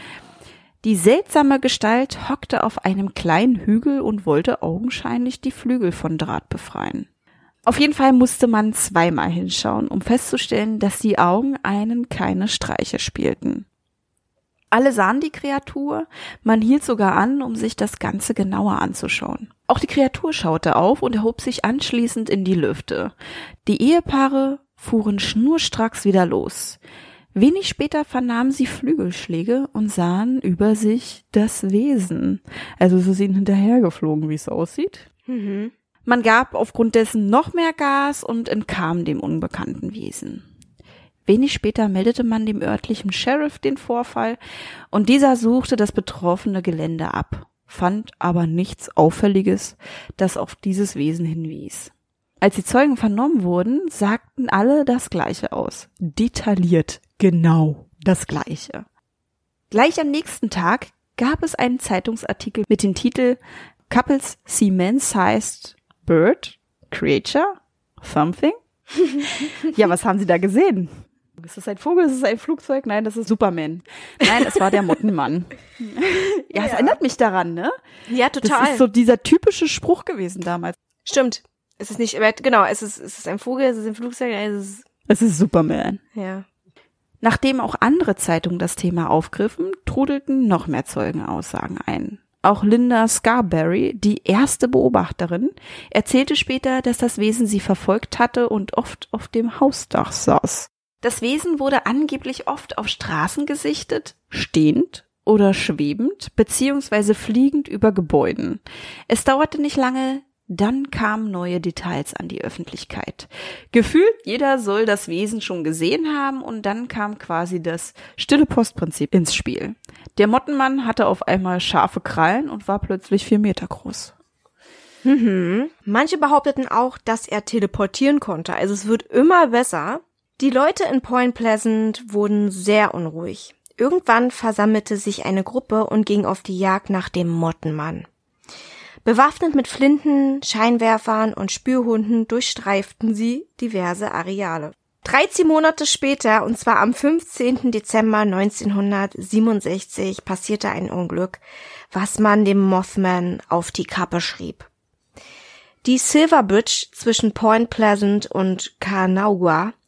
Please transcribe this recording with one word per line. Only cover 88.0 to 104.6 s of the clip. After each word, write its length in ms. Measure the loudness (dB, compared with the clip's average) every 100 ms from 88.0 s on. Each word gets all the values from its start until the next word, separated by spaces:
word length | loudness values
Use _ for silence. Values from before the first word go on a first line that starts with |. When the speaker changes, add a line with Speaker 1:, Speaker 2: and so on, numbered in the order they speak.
| 2 0
Speaker 1:
Zeitungen 440 | 0 0 0 -2
das 160 | -4 -2
Thema 340 | -2 -2 2
aufgriffen, 640 | 0 0 -2 -4 -4 -8 -6 -4
trudelten 640 | -2 0 -2 -2 0 2
noch 200 | 2 -2
mehr 180 | -6 -6
Zeugenaussagen 920 | -6 -4 -4 -6 -8 -8 -8 -8 -8 -8
ein. 340 | -6 -8 -12 _ _
Auch 220 | 2 4
Linda 440 | 4 4 4 4 2
Scarberry, 840 | 2 0 0 0 0 0 0 -2 0
die 260 | 0 0
erste 440 | 2 2 2 2 2
Beobachterin, 800 | 4 4 2 0 -4 -4 -2 -4 -6 -18 -20 -4
erzählte 460 | -2 2 2 2 0
später, 440 | -2 -2 -2 0
dass 180 | 0 0
das 180 | -2 0
Wesen 300 | 0 2 0
sie 120 | 0
verfolgt 600 | 0 0 0 -2 -2 -2
hatte 280 | 0 0 0
und 300 | -2 -4 -4
oft 320 | -6 -10 -12
auf 160 | -12 -6
dem 320 | -4 -2 2
Hausdach 520 | 0 0 -4 -2 -2
saß. 560 | -2 2 2 2 -4 -8 _ _ _
Das 200 | -4 -2
Wesen 380 | -2 -2 0 0
wurde 280 | 2 0 0
angeblich 600 | 0 0 -4 -8 -8 -6
oft 300 | -6 -8 -8
auf 100 | -8
Straßen 580 | -6 -4 -2 -2 -2 -4
gesichtet, 680 | -2 -4 -4 -4 -6 -6 -20 _
stehend 760 | -8 -2 2